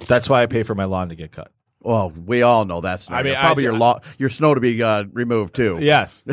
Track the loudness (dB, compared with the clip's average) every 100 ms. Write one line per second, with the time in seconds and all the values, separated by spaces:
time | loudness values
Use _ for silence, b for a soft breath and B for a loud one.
0 | 0 0 2 2 2 -2 -4 -4 -4 -4
1 | -6 -10 -16 -18 -20 _ _ _ -2 -2
2 | -2 -6 -2 2 4 4 2 -4 -6 -6
3 | -6 -6 -4 0 2 2 0 2 2 0
4 | B B -6 0 2 2 0 0 0 0
5 | -4 -6 -2 -2 -2 0 0 2 2 2
6 | 2 -8 -8